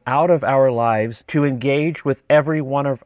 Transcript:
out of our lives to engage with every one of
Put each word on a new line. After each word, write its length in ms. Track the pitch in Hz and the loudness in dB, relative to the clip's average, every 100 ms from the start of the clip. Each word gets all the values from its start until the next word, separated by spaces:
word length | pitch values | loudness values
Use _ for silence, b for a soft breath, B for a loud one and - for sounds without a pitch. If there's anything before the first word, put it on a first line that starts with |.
| - | -2
out 240 | 135 170 | 0 2
of 120 | 165 | 2
our 280 | 110 135 135 | 2 2 2
lives 540 | 117 117 110 110 113 - | 2 0 0 -2 -6 -4
to 180 | 156 | -2
engage 640 | 143 127 131 143 156 156 143 | 0 -2 -2 0 -2 -4 -4
with 160 | 135 _ | -6 _
every 320 | 151 143 156 | 2 2 -4
one 240 | 135 139 143 | -2 -4 -2
of 180 | 131 | -6